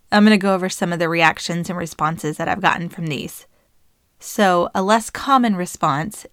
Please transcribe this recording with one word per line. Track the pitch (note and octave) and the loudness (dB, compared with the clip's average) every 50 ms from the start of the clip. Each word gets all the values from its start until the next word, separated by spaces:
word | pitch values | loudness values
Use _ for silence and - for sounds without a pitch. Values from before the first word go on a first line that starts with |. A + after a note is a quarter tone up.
| _ _ | _ _
I'm | - G#3 G#3 | 4 6 6
gonna | G#3+ G#3+ G3 | 6 6 6
go | F#3+ G3+ F#3+ | 4 2 0
over | F3+ F#3 F#3+ | 0 -2 -4
some | - - G3 F3 F3 | -4 -4 -4 -4 -2
of | E3 | -2
the | F3 D#3+ | 0 0
reactions | E3+ E3 E3 D#3+ - - - - E3+ F3 E3+ - | 2 4 4 4 4 2 -4 -6 -6 -6 -4 -6
and | F3 F3 | -6 -6
responses | E3+ E3 - - D3+ D#3 E3 D#3+ - D3+ D3+ - | -8 -8 -4 -4 -2 -2 -2 -4 -6 -6 -4 -4
that | E3 E3+ | -4 -4
I've | F#3 F#3+ | -2 0
gotten | F#3 E3 - - E3+ E3+ | 0 0 0 0 -4 -8
from | - - E3+ D#3 | -10 -8 -8 -6
these. | C#3+ - - D#3+ - - - _ _ _ _ _ _ _ _ _ _ _ _ _ _ _ | -6 -6 -8 -10 -14 -16 -20 _ _ _ _ _ _ _ _ _ _ _ _ _ _ _
So | - - - - G#3 F#3+ F3+ F3 F3 - - | -18 -10 -2 2 2 4 4 2 0 0 -2
a | G3 F#3+ | -2 0
less | G3 A3 A#3 G#3+ - | 2 2 0 0 -4
common | - - - C#4 C4+ C4 A#3+ A3+ G3+ | -10 -10 0 2 2 4 4 2 0
response | F3 F3+ - - - - D#3 C3+ C#3+ D#3+ G#3 - - - - | -2 -4 -6 -6 -2 -2 0 0 0 -4 -6 -10 -14 -18 -10